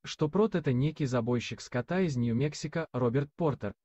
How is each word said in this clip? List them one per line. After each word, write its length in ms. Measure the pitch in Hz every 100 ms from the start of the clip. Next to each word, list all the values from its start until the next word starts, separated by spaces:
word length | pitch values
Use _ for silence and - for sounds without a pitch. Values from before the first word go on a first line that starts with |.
что 280 | - - 151
Прот — 240 | 190 220
это 180 | 180 151
некий 320 | 123 147 151
забойщик 560 | 139 123 117 120 - -
скота 400 | - 123 120 180
из 160 | 180 123
Нью-Мексико, 720 | 120 117 147 147 151 165 -
Роберт 340 | 123 123 131 143 -
Портер, 380 | 160 120 104 -